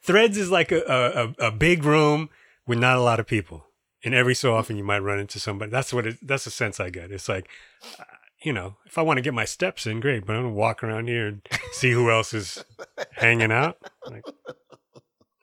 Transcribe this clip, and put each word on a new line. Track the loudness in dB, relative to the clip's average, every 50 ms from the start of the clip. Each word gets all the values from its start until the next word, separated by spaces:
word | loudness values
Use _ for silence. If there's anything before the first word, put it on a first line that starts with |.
Threads | _ 4 6 6 6 6 4 0
is | 0 2
like | 2 2 2 4
a, | 2 0
a, | 2 2 2 2 2 2 2 0 -2 -2 -2 -2 -2
a, | -2
a |
big | 0 2 4 4 4 4 4
room | 4 4 6 6 4 4 2 0 -4 _ _ _ _ _ _ _
with | -2 0 2
not | 4 4 4 4
a |
lot | 4 4 2 2
of | 0 0
people. | -2 -2 -2 -4 -14 -20 -20 _ _ _ _ _ _ _ -6
And | 0 2
every | 2 4 4 2
so | 2 2 2 2
often | 2 0 -2 -6
you | -8 -4
might | -2 -2 -2
run | -2 -2 -4 -4
into | -4 -8 -10 -10
somebody. | -8 -6 -6 -6 -8 -4
That's | -4 -4 -4 -2 -4
what | -4 -4 -4
it, | -6 -8
that's | -6 -4 -4 -4 -4
the | -8
sense | -6 -4 -4 -4 -4 -4
I | -8 -8
get. | -6 -12 -12 -12
It's | -14 -12 -6 -4
like, | -4 -4 -6 _ -18 -20 -20 -20 _ _ -20 -20 -20 -20
uh, | -20 _ -20 -20 _ _ _ _ -6
you | -4 -4
know, | -4 -6 -8 -14 _ _ _
if | -4 -2
I | 0
wanna | 2 2 2
get | 0 -2 -2
my | -2 -4
steps | -4 -4 -4 -4 -4 -4 -6 -6
in, | -6 -4 -2
great. | -2 -2 -2 -2 -2
But | -4 -4
I'm | -2 -2
gonna | -4 -2
walk | 0 0 0 0 -2 -6
around | -6 -4 -4 -4 -2
here | -2 -2 -2 -2
and | -6 -8 _ -8 -8 -8 -8 -8 -8
see | 0 2 2
who | 4 4 4 4
else | 4 4 2 0 -4
is | -6 -6 -6 -10 -12 -14 _ -18 _ -20 _ _ -12 -12 -12
hanging | -6 2 4 4 6 6 4 2
out. | 4 2 2 0 -2 _ -18 -20 _ _ -18 -18
Like, | -18 -16 -16 -18 -18 _ _ -18 -18 _ _ _ -20 _ _ _ _ -20 _ _ _ _ _ _ _ _